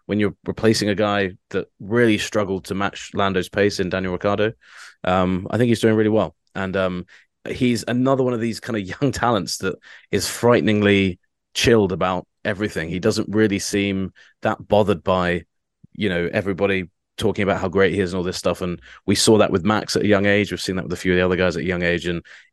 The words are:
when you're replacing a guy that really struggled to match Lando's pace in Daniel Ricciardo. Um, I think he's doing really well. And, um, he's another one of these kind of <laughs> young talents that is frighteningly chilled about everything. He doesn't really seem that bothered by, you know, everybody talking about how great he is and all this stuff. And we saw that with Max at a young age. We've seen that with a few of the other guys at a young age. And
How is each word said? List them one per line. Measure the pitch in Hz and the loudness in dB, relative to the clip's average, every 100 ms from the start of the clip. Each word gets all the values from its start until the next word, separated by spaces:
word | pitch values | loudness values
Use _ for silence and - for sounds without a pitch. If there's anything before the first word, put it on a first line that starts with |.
| - | -6
when | 101 | -2
you're | 101 - - | -2 -4 -8
replacing | - 110 110 104 | 0 2 2 0
a | 98 | 0
guy | 104 101 95 92 - | 0 0 -2 -6 -8
that | 95 - - | -8 -8 -12
really | 101 117 117 104 | -4 2 4 2
struggled | - 110 98 95 - | 0 -2 -2 -4 -6
to | 95 | -4
match | 98 - - | -6 -6 -8
Lando's | 98 98 92 87 | -2 -2 -2 -2
pace | 104 101 98 | 0 0 0
in | 90 | -4
Daniel | 92 92 | -4 -4
Ricciardo. | 90 101 101 107 - _ - - - | -2 -2 0 -2 -4 _ -20 -20 -8
Um, | - 92 92 92 98 | 0 2 2 0 -2
I | 107 | 0
think | 120 | 2
he's | 110 | 4
doing | 113 110 | 4 4
really | 107 | 4
well. | 107 80 - _ 95 | 2 0 -6 _ -8
And, | 95 95 | -4 -2
um, | 92 90 90 - _ _ - | -2 -4 -10 -18 _ _ -12
he's | - 123 113 90 | -2 0 0 -2
another | 120 131 131 | 0 0 2
one | 127 | 0
of | 120 | -2
these | 113 107 | -4 -6
kind | - 110 | -8 -6
of | 92 | -6
<laughs> | - | -4
young | 139 | -2
talents | - 120 107 85 - | 0 0 0 -2 -6
that | 95 - - - _ | -6 -8 -12 -20 _
is | 101 - | -4 -2
frighteningly | - 117 117 82 104 101 101 95 87 _ _ _ | 0 4 4 4 2 4 4 2 -4 _ _ _
chilled | - 127 117 95 | 0 4 4 4
about | 87 92 92 - _ | 0 -2 -2 -6 _
everything. | - 95 107 85 80 | -6 -4 -4 -6 -6
He | 92 | -2
doesn't | 110 107 - | 0 -2 0
really | 104 110 98 | 2 2 0
seem | - 101 101 98 92 - _ _ | -2 -2 0 -2 -6 -10 _ _
that | 110 - - | -4 -4 2
bothered | 104 101 90 | 2 4 0
by, | - 92 87 87 - _ _ _ _ | 0 0 0 -2 -6 _ _ _ _
you | - 101 | -6 -4
know, | 87 87 | -2 -2
everybody | 107 98 87 98 95 87 _ _ - | -4 -4 -2 0 -2 -6 _ _ -4
talking | 107 95 | -2 0
about | 98 92 | -2 -2
how | 92 | -2
great | 95 95 | 2 2
he | 87 | 2
is | 90 | -2
and | 92 | -4
all | |
this | 90 90 | -6 -4
stuff. | 92 87 | -4 -2
And | 90 85 - - - | -6 -8 -14 -6 -2
we | 104 | 2
saw | - 107 | 6 6
that | 101 | 6
with | 95 | 2
Max | 90 107 - - | 2 0 0 0
at | |
a | 104 | 2
young | 98 101 | 4 4
age. | 104 101 | 2 0
We've | 92 | -4
seen | - 92 | -4 -6
that | |
with | 78 | -6
a | 87 | -4
few | 92 | 0
of | 90 | 2
the | |
other | 90 90 | 2 2
guys | 90 80 | 0 0
at | |
a | 87 | -4
young | 90 | -2
age. | 87 87 85 | -2 -2 -2
And | 85 - - _ | -6 -8 -20 _